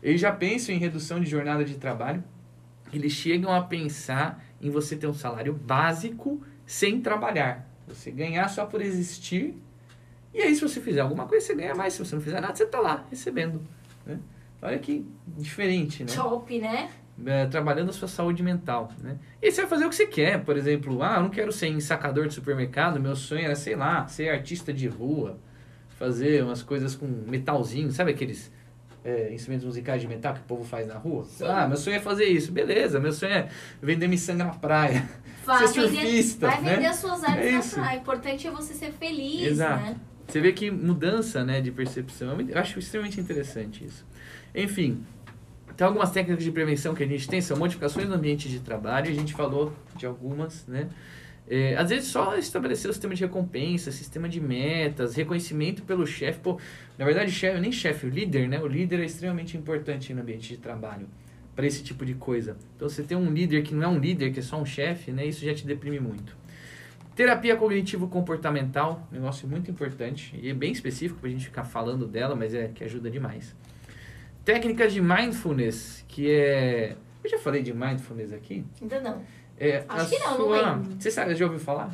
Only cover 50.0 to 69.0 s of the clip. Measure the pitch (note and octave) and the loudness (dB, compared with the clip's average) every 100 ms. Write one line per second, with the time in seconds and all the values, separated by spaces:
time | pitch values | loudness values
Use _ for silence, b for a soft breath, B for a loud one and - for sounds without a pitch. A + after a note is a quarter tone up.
50 | B2+ B2 B2+ C#3+ D#3+ D#3+ - B2+ E3+ B | -6 -6 -6 -4 -6 -8 -8 -6 -6 B
51 | B B B B - B2+ C3+ - F3 B3+ | B B B B -2 2 2 4 2 2
52 | C4 - - G#3 - F#3 B3+ - G3+ G#3 | 0 0 2 0 0 -2 0 -2 -2 -4
53 | G3 F#3 F#3 F#3 F3+ B2 D#3 F3 - - | -4 -2 -2 0 -2 -2 0 0 -2 -8
54 | - D#3 E3+ E3+ D3 B2 C#3+ E3 D3+ D3 | -10 -6 -4 -2 -2 0 0 2 0 0
55 | A#2+ B2 D#3 F3 E3+ D#3 D#3 G3+ - F#3 | -2 0 0 0 -2 -2 -2 -2 -2 0
56 | D#3 - C#3 F3 F3+ F3 B B B - | 0 0 -4 -2 -2 -4 B B B -2
57 | C3+ E3 G#3 F3+ F#3 F#3 G3 B3+ E3+ D3 | 4 4 4 2 2 2 0 2 0 0
58 | C3 C3+ G#3 C3+ B2+ C#3+ D3+ C#3+ F3+ F3+ | -2 -2 0 2 2 0 0 0 2 0
59 | E3 - F3+ F3 E3 E3 D3+ D#3 D3+ C#3 | -2 -4 -4 -4 -4 -8 -4 -4 -2 -6
60 | C3 B2+ A#2 A2+ - A#2+ - A2+ A2 G2+ | -4 -6 -6 -8 -10 -12 -10 -8 -8 -10
61 | G2 B B B B - C#3+ D3 - - | -12 B B B B 0 0 0 -6 -6
62 | C3 B2+ - A#2+ G#2 G#2 - - D3 D3+ | -4 -4 -2 -2 -2 -8 -14 -6 -6 -4
63 | C#3+ F3+ F3 D3+ F3 D3+ D3 D3+ E3 E3+ | -2 0 2 2 4 2 2 0 2 4
64 | C#3+ F3 C3+ C3 C3 D#3 C#3 - D3+ E3+ | 2 2 0 -2 -4 -4 -4 -2 -2 -2
65 | - C3 D3 D#3 D3 D3 C#3+ C#3+ C#3 C#3+ | -4 -4 -4 -4 -4 -4 -4 -4 -4 -4
66 | B2 G#2 - - B B B B B B | -4 -6 -10 -16 B B B B B B
67 | - - B3 A#3 A#3+ A3+ A3 G3 F#3+ G3+ | -18 4 6 8 6 6 6 4 0 -2
68 | F3+ F3+ F3 D#3+ D3+ D3 C3 C3+ D#3 E3 | 0 0 0 0 0 0 0 2 2 0